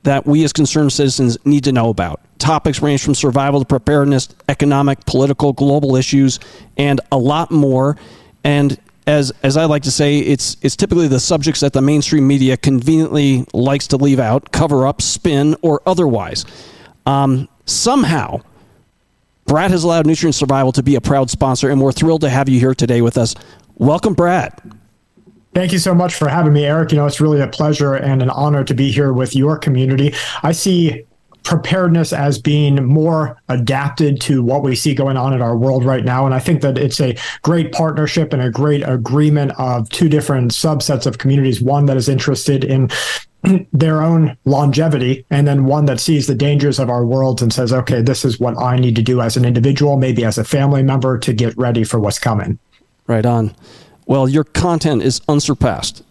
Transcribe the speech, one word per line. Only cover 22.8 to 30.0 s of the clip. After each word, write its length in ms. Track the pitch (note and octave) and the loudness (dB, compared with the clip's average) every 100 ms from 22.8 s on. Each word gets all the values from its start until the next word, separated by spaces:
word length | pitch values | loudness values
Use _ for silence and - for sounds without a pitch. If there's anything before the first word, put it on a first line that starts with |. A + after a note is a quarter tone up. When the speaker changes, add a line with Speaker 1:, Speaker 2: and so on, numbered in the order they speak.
| A#2+ A#2+ | 0 2
Speaker 1:
with 160 | A#2 B2+ | 2 0
us. 160 | A2+ - - - _ - | -2 -4 -18 -20 _ -2
Welcome, 360 | B2 E3 A3 | 0 2 0
Brad. 400 | F3 F3 F#3 - - - - _ _ _ _ _ _ _ F3+ | 2 2 0 -2 -10 -20 -20 _ _ _ _ _ _ _ -2
Speaker 2:
Thank 160 | F3+ | 0
you 80 | F#3 | -2
so 160 | F3+ F3 | 0 2
much 180 | F3+ | 0
for 160 | - D3 | -2 -2
having 240 | D#3+ D#3 | 2 2
me, 120 | D3 D3 | 2 2
Eric. 260 | D#3 E3 | 0 0
You 60 | D3+ | 0
know, 80 | D3 | 0
it's 120 | - | 0
really 220 | D3+ D3+ | 0 2
a 60 | C3 | -2
pleasure 480 | - D3+ D3 C#3+ C3+ | -2 -2 0 0 -2
and 260 | C#3 C3 | 0 0
an 80 | B2+ | 0
honor 340 | - D3 D3 | 0 0 0
to 120 | C3+ A#2+ | -2 -2
be 160 | C3+ | 0
here 200 | A#2+ C#3+ | 0 0
with 240 | B2 B2+ C3+ | 0 -2 0
your 220 | C#3+ D#3 | 0 0
community. 560 | - B2+ C3 C3 | 0 0 0 2